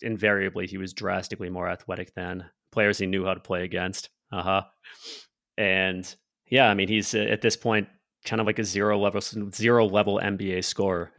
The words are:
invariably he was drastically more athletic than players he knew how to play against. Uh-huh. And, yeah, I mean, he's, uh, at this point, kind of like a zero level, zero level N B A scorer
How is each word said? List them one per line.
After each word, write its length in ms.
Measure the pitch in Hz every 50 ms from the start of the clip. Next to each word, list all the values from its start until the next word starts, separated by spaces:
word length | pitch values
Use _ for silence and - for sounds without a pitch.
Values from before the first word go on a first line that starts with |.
invariably 640 | - 117 113 92 107 104 101 98 95 98 90 104 95
he 100 | 90 95
was 140 | 95 95 90
drastically 580 | 92 - 104 95 95 95 92 - 104 - 95 90
more 200 | 90 90 90 90
athletic 440 | 90 - - - 92 87 92 - _
than 300 | 92 90 90 92 90 87 87 _ _ _ _ -
players 240 | 113 107 104 101
he 80 | - 98
knew 180 | 92 95 95 92
how 100 | 95 92
to 60 | -
play 240 | - - 95 87 90
against. 460 | 90 98 92 90 92 98 - - - _ _ _ _ 104
Uh-huh. 300 | 92 90 95 95 98 95 - _ _ _ - - - - - - - - _ _ _ _ _ _
And, 560 | - 107 95 95 95 95 95 92 92 92 - - _ _ _ _ _ _ _
yeah, 180 | 120 135 131
I 60 | 110 101
mean, 160 | 98 95 92
he's, 260 | 110 107 98 - -
uh, 40 | 107
at 200 | 107 110 110 -
this 160 | - 113 -
point, 320 | - - 117 110 107 98 - _ _ _ _ _ _ _
kind 160 | - 110 113
of 60 | 110
like 120 | 104 110 -
a 40 | 110
zero 340 | 92 87 101 104 107 104 101
level, 220 | 104 101 104 101
zero 640 | - - - 110 104 101 92 - 107 117 120 117 113
level 340 | 101 95 104 101 101 98 101
N 160 | 90 101 101
B 220 | 95 104 95 92
A 40 | 90
scorer 520 | 87 - - - 98 95 92 85 85 - _